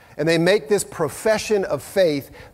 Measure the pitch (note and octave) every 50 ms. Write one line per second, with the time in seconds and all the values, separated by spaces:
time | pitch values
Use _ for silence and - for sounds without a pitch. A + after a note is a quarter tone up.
0 | - - - - D3+ E3 E3+ E3 E3 F3+ G3+ G#3+ G#3+ G#3+ G#3 G3 F#3 - - -
1 | D#3+ C3 - - - A3 G#3+ G#3 - - G#3+ G3+ F#3 - D#3 C3+ - - - G3
2 | F#3 E3 D3 C#3 C3+ - - - - -